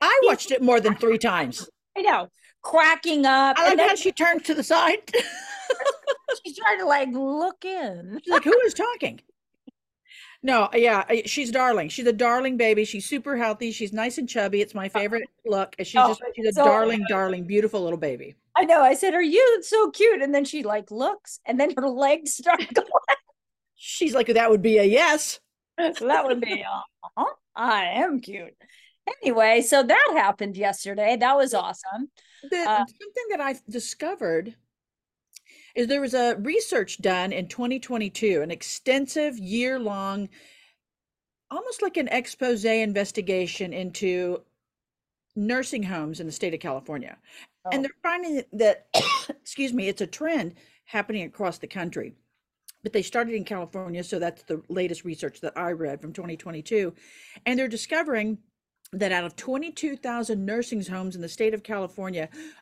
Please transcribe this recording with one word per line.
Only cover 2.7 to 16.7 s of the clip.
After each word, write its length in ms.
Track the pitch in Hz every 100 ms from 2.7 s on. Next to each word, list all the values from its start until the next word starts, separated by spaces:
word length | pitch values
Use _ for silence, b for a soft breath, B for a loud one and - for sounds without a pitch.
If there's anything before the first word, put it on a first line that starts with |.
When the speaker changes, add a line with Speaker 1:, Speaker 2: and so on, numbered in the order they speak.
| 320 311 320 330 302
Speaker 2:
up. 320 | 269 262 269 269
Speaker 1:
I 60 |
like 100 | 339
Speaker 2:
And 80 | 339
Speaker 1:
how 60 | 392
Speaker 2:
then 100 | 403
Speaker 1:
she 140 | 381
turned 340 | - 339 339 -
to 80 |
the 100 | 302
side. 340 | 233 330 330 427 -
<laughs> 1400 | 480 - 719 784 831 - - 554 - - 539 - 494
Speaker 2:
She's 140 | 349 294
trying 200 | 427 403
to, 60 | 359
like, 220 | 285 269
look 520 | 247 269 302 359 381
in. 560 | 381 381 247 175 180 311
Speaker 1:
She's 80 | 349
like, 100 | 571
"Who 180 | 302 480
is 100 | 480
talking?" 460 | - 440 466 - 113 _ _ _ _ - _ _ _ B B B B
No, 260 | 262 240 202
yeah, 300 | 233 233 202 190
I, 140 | 233
she's 280 | 208 285 247
darling. 360 | 254 254 208 156
She's 180 | - 240
a 60 |
darling 440 | 220 240 247 262 247
baby. 280 | 226 214
She's 220 | 214 202 -
super 300 | 285 285 254
healthy. 340 | 226 214 233
She's 220 | 214 208
nice 260 | 214 240 277
and 100 | 247
chubby. 320 | 233 196 202
It's 140 | 208
my 140 | 202 190
favorite 360 | 214 202 226 - _ 226
look. 300 | 196 190 -
And 80 | 180
she's 140 | 247
Speaker 2:
Oh, 80 | 247
Speaker 1:
just, 140 | 214 -
she's 140 | - 220
a 40 |
Speaker 2:
so 120 | 196
Speaker 1:
darling, 400 | 285